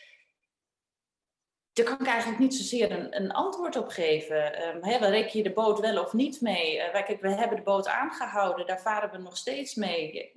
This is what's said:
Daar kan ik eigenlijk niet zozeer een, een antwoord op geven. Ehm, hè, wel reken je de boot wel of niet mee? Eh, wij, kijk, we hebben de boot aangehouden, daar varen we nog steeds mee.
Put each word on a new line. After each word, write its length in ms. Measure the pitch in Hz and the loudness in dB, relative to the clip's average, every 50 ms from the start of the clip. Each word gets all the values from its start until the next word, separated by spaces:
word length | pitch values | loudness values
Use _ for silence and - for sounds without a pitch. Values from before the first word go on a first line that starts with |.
| - - - _ _ _ _ _ _ _ _ _ _ _ _ _ _ _ _ _ _ _ _ _ _ _ _ _ _ _ _ _ _ _ _ | -20 -20 -20 _ _ _ _ _ _ _ _ _ _ _ _ _ _ _ _ _ _ _ _ _ _ _ _ _ _ _ _ _ _ _ _
Daar 120 | 233 233 | 2 2
kan 140 | 240 262 269 | 2 2 0
ik 80 | 254 | 0
eigenlijk 320 | 254 233 233 226 226 214 233 | 2 2 2 0 -2 2 4
niet 160 | 269 262 - | 4 4 4
zozeer 360 | - 202 - 247 240 208 190 | 0 -2 -2 2 2 2 2
een, 240 | 185 180 - - - - | 2 -2 -4 -4 -4 -4
een 100 | 190 190 | -2 0
antwoord 440 | - - 349 392 381 349 349 311 - | 0 0 0 0 -2 -4 -4 -4 -2
op 120 | 254 - | -4 -4
geven. 680 | - - 190 165 156 156 156 156 156 156 151 151 147 - | -4 -4 0 2 2 2 2 0 0 0 0 0 0 -2
Ehm, 280 | - 165 170 160 170 175 | -4 -4 -4 -4 -4 -2
hè, 160 | 196 240 247 | 0 2 4
wel 100 | 214 196 | 4 4
reken 280 | 202 220 220 - - | 4 4 2 2 0
je 60 | 220 202 | 0 0
de 100 | 190 - | 2 2
boot 260 | 220 226 220 208 208 | 2 4 4 4 4
wel 240 | 214 220 208 180 180 | 2 2 2 0 0
of 100 | - - | 0 2
niet 280 | 226 277 294 - - | 2 2 2 0 -2
mee? 380 | 240 214 185 175 170 160 156 - | 0 0 2 2 2 0 0 0
Eh, 100 | 165 175 | -2 0
wij, 120 | 185 202 202 | 0 0 0
kijk, 180 | - 208 - | 0 -4 -2
we 80 | 190 190 | 0 0
hebben 280 | 196 208 233 208 208 | 0 2 2 0 0
de 60 | 190 - | 0 2
boot 240 | 202 196 196 190 | 2 2 2 2
aangehouden, 760 | - - 233 269 320 - - 254 226 - 208 196 185 180 180 175 | 0 0 0 0 -2 -4 -6 -6 -2 0 0 2 2 0 -2 -2
daar 140 | 185 185 185 | -4 -4 -2
varen 300 | - 220 214 214 214 208 | 0 0 0 0 -2 -4
we 60 | 196 | -6
nog 200 | 185 185 175 175 | -10 -12 -10 -10
steeds 380 | - - 247 269 277 269 - - | -8 -6 -4 -4 -4 -6 -6 -4
mee. 560 | 220 202 180 170 165 156 156 - - - - - | -2 -2 0 0 -2 -2 -4 -6 -10 -12 -12 -12